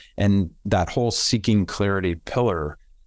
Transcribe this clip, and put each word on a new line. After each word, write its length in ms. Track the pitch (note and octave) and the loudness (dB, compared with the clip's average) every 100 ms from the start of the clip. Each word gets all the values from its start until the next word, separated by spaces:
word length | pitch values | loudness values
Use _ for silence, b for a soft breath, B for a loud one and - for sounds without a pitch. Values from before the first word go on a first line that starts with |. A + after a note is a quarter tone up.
| B - | B 0
And 340 | G2+ G2 F2 - G#2 | 2 2 0 -4 -2
that 220 | G2+ F2 | 0 0
whole 220 | - A#2+ | -2 -2
seeking 560 | - - A#2+ G2+ G#2+ F2+ | -2 0 0 2 2 0
clarity 480 | - G2+ G2 F#2 | -2 0 0 0
pillar, 640 | D#2+ - - A#2+ E2+ D2+ D2+ - - | -4 -4 -2 0 0 -4 -8 -16 -20